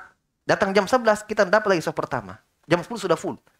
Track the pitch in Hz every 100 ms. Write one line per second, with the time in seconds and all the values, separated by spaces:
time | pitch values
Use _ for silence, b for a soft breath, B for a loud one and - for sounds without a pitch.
0 | - _ _ _ - 180 196 196 190 254
1 | 226 208 - 220 185 214 208 180 160 156
2 | 151 131 98 - _ _ - 175 165 233
3 | 185 160 185 113 _